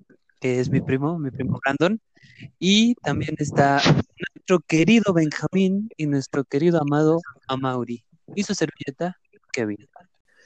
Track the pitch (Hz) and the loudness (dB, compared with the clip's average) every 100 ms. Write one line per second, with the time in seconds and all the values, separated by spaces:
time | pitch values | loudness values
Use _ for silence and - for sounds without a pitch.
0 | _ _ _ _ 131 127 123 135 - 131 | _ _ _ _ -4 -2 0 -2 0 -2
1 | 147 170 139 131 127 120 135 139 170 220 | -2 -4 -6 -6 -6 -4 -2 0 0 -2
2 | _ _ - - - _ 180 208 233 240 | _ _ -20 -20 -20 _ 2 4 4 2
3 | 147 143 147 156 151 - 139 139 143 143 | -2 -2 -4 -4 -2 2 2 4 4 2
4 | - - - - - 180 - 156 170 233 | 0 -10 -16 -12 -2 -2 2 2 4 4
5 | 202 165 156 - 156 190 185 196 220 - | 4 2 0 -2 -2 0 2 0 -4 -4
6 | 151 139 - 143 131 143 170 170 143 147 | -2 -2 -2 -4 -4 0 2 2 2 2
7 | 156 165 - - - 131 135 127 117 117 | 2 2 -4 -14 -8 -4 -2 -4 -6 -10
8 | _ _ - 185 202 196 156 - - 135 | _ _ -10 -6 -4 -4 -4 -4 -12 -8
9 | 175 - _ _ _ - 107 101 - - | -8 -10 _ _ _ -6 -6 -6 -14 -20
10 | _ _ _ _ | _ _ _ _